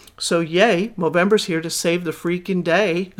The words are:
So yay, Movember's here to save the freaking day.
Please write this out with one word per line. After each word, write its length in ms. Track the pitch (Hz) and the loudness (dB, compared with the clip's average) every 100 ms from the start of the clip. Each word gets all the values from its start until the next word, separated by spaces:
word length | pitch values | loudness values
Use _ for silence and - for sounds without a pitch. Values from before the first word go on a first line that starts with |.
| - - | -20 -10
So 240 | - 175 | -2 -2
yay, 480 | 165 170 196 175 214 - | 0 2 4 4 -2 -2
Movember's 480 | 160 165 190 214 202 | 0 2 4 2 2
here 160 | 160 | -4
to 80 | 160 | -4
save 340 | - 180 170 | -4 -2 -2
the 80 | 175 | -4
freaking 520 | 151 170 175 175 185 | -6 -4 -4 -2 -4
day. 480 | 170 170 208 165 190 - | 0 2 2 -2 -4 -10